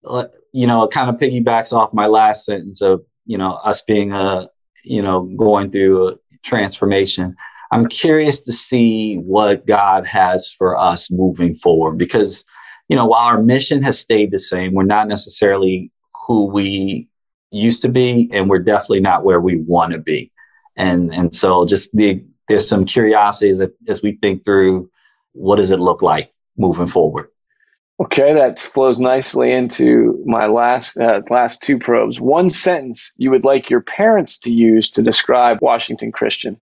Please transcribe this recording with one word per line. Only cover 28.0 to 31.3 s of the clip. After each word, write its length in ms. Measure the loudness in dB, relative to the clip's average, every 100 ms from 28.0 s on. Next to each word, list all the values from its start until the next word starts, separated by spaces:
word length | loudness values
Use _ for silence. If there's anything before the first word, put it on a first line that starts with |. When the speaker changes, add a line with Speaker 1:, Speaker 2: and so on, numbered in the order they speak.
Speaker 2:
Okay, 340 | -2 2 4
that 260 | 4 2 0
flows 400 | -6 0 2 2
nicely 520 | 0 0 -2 -2 0
into 720 | 0 -2 0 2 4 2 -2 -4
my 200 | -2 0
last, 500 | 2 2 0 -4 -2
uh, 260 | 0 0 0